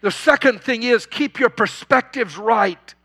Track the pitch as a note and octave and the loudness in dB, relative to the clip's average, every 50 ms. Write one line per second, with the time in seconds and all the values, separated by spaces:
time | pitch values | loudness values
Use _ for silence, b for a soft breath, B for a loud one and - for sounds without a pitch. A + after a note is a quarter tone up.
0 | - G3+ F3+ - - D#4 D4 C4+ - C#4 A#3+ F#3+ - - B3+ A3+ A3+ B3 B3 A3 | -2 -4 -4 -2 0 2 2 4 2 0 0 0 -4 -4 -4 -2 0 0 0 0
1 | - - - - D4 C#4 _ - C4+ A#3+ - - A3+ F#3+ - - - _ C#4 C4 | 0 -4 -6 -6 -6 -6 _ 0 0 0 2 2 -2 -2 -2 -8 -2 _ 2 0
2 | B3 - - C#4 A#3+ F#3 D3 D#3+ G#3 A3 A3+ G#3+ G3+ G3 F3 - _ - - _ | 2 -2 -6 -6 -6 -6 -6 -6 0 0 2 2 2 0 -2 -6 _ -20 -20 _
3 | _ | _